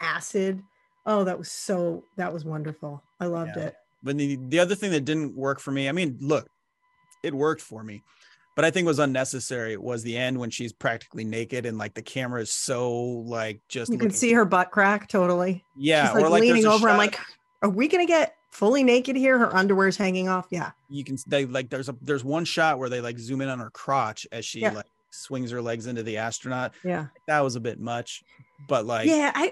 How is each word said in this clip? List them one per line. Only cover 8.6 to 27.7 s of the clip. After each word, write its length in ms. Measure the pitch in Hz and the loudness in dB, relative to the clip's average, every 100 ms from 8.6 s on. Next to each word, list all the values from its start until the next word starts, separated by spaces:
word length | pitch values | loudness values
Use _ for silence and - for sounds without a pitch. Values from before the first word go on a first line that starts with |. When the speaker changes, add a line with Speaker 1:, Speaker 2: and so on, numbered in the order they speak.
Speaker 2:
I 80 | 160 | 2
think 160 | 180 170 | 4 2
was 100 | 147 | 2
unnecessary 800 | 143 131 131 131 - 127 113 107 | 2 0 -2 -6 -6 -6 -6 -6
was 260 | 104 120 | -6 -6
the 140 | 113 117 | -4 -2
end 200 | 127 131 | -2 -2
when 140 | 120 | -4
she's 220 | - 120 | -6 -10
practically 500 | - 135 113 - - | -6 -4 -4 -8 -10
naked 420 | 110 113 113 127 120 | -6 -6 -4 -6 -6
and, 120 | 110 | -6
like, 160 | 104 | -8
the 80 | 104 | -10
camera 380 | 110 135 123 123 | -10 -6 -4 -4
is 100 | 107 | -4
so, 420 | - - 123 123 120 | -4 -4 -2 -2 -2
like, 600 | 123 120 117 117 110 107 _ | -4 -6 -6 -6 -6 -8 _
just 240 | 127 117 | -6 -4
Speaker 1:
You 60 | 233 | 0
can 100 | 220 | 0
Speaker 2:
looking 80 | 190 | 2
Speaker 1:
see 140 | 240 | 4
her 120 | 233 | 4
butt 280 | 208 185 180 | 6 4 4
crack, 360 | - 196 208 - | 4 4 2 0
totally. 560 | 202 180 175 180 185 - - | 2 2 2 0 -2 -8 -2
Speaker 2:
Yeah, 300 | 143 156 135 | 4 6 6
Speaker 1:
She's, 80 | 127 | 4
like, 80 | |
Speaker 2:
or, 40 | 156 | 6
like, 100 | 170 | 6
there's 80 | 226 | 6
Speaker 1:
leaning 100 | 233 214 | 6 6
Speaker 2:
a 40 | |
Speaker 1:
over. 140 | 214 220 | 6 6
I'm 60 | |
Speaker 2:
shot 40 | 208 | 6
Speaker 1:
like, 220 | 208 - - - _ _ | 4 0 -10 -18 _ _
"Are 60 | 202 | -2
we 180 | 185 294 | 2 2
gonna 200 | 359 349 | 2 4
get 280 | 330 294 - _ | 4 2 -2 _
fully 320 | - 208 277 | 0 2 6
naked 320 | 254 247 254 | 6 4 2
here? 240 | 262 269 254 | 2 4 4
Her 160 | 233 | 4
underwear's 420 | 185 196 190 190 185 | 4 4 4 4 2
hanging 320 | 190 185 185 | 0 0 0
off." 200 | 185 180 | -2 -4
Yeah. 220 | 175 - - - | -6 -8 -10 -14
Speaker 2:
You 140 | 143 | -12
can 100 | 131 | -8
s-, 80 | 135 | -10
they, 240 | - 143 135 | -2 -2 0
like, 240 | 131 127 | -4 -4
there's 180 | 135 135 | -6 -8
a, 60 | 131 | -8
there's 220 | 131 143 | -4 -4
one 200 | 127 156 | -2 -4
shot 360 | 170 - 160 139 | -2 0 2 2
where 80 | 131 | -2
they, 120 | 123 | -4
like, 200 | 120 120 | -6 -8
zoom 200 | 117 135 | -6 -4
in 80 | 135 | -4
on 120 | 127 | -6
her 100 | 120 | -10
crotch 560 | - - 135 110 107 - | -10 -2 0 0 -6 -12
as 120 | 117 | -10
she, 180 | 110 120 | -10 -4
Speaker 1:
Yeah. 100 | 113 | -4
Speaker 2:
like, 140 | 104 - _ _ | -4 -10 _ _
swings 420 | - - 135 123 | -20 -8 -6 -6
her 100 | 123 | -6
legs 240 | 117 117 113 | -4 -6 -6
into 160 | 120 | -6
the 140 | 110 107 | -6 -4
astronaut. 560 | 113 - 131 127 123 - | -4 -6 -6 -4 -6 -6
Speaker 1:
Yeah. 240 | 180 175 147 _ - | -6 -6 -6 _ 0
Speaker 2:
That 100 | 151 | 2
was 100 | 139 | 2
a 60 | 120 | -2
bit 180 | 117 | -6